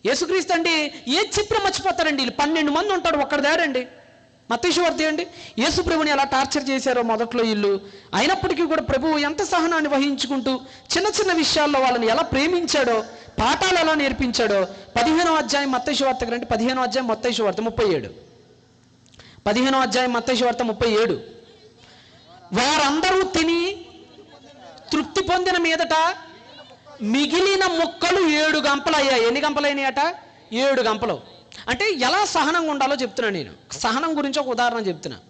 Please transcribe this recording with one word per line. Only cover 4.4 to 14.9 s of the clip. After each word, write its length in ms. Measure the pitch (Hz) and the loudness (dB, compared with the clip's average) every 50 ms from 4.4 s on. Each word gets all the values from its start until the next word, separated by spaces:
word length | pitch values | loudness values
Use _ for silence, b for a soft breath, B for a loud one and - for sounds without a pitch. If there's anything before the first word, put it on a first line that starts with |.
| _ - | _ -6
మత్తయి 220 | 226 240 - 359 | -4 -2 0 0
సువార్త 300 | 302 339 349 330 320 330 | 2 2 2 0 2 0
అండి, 240 | 311 311 311 302 349 - B B B B B - | 0 0 0 -2 -6 -8 B B B B B -2
యేసుప్రభుని 520 | 240 320 - 370 349 330 330 320 311 302 | 0 0 2 0 0 0 0 2 2 2
ఎలా 140 | 285 277 277 | 2 2 2
టార్చర్ 460 | 269 262 262 269 269 - 294 262 262 | 2 2 0 0 0 -2 -4 -2 -2
చేశారో 320 | 269 262 - 269 - 247 | -2 0 0 0 2 2
మొదట్లో 400 | 233 233 220 214 233 226 240 240 | 2 0 0 0 -2 -2 0 0
వీళ్ళు. 380 | 226 226 214 208 208 202 202 196 196 B B B B B - | 0 2 2 2 2 2 0 0 -4 B B B B B -2
అయినప్పటికీ 520 | 190 240 311 381 381 - - 349 277 339 | 0 2 2 0 0 0 -2 0 0 0
కూడా 160 | 285 320 320 | 0 0 -2
ప్రభువు 360 | 240 - 277 262 269 320 311 294 | 0 0 -2 0 2 0 0 0
ఎంత 240 | 285 294 311 302 | 0 -2 -2 -4
సహనాన్ని 480 | 403 - 370 349 320 349 339 320 302 294 | -2 0 0 0 2 2 0 0 0 2
వహించుకుంటూ 720 | 294 269 277 294 277 - - 240 277 262 226 269 262 247 B B B B B B - | 2 2 2 0 0 -2 -4 -4 -4 -2 -2 -2 -4 -4 B B B B B B -2
చిన్న 120 | 339 381 427 | 0 0 0
చిన్న 240 | 415 - 415 381 | 0 0 0 2
విషయాల్లో 480 | 349 330 294 - - 320 294 294 285 269 | 2 2 0 2 2 2 2 4 4 2
వాళ్ళని 260 | 262 254 247 233 233 | 2 2 2 2 2
ఎలా 160 | 226 226 302 | 2 2 2
ప్రేమించాడో, 840 | - 226 - 262 294 330 359 349 339 - - 302 262 233 226 220 220 B B B B B B - | 0 0 0 0 0 2 2 0 0 0 0 2 2 2 2 0 -2 B B B B B B 0
పాఠాలు 380 | 214 247 302 - 381 381 370 339 | 2 2 2 2 2 2 2 4
ఎలా 160 | 320 311 311 | 4 2 2
నేర్పించాడో. 720 | 302 285 269 262 - 277 240 226 - 233 214 202 196 185 185 B B B B | 2 0 0 0 0 -2 -2 0 0 0 2 2 2 0 -2 B B B B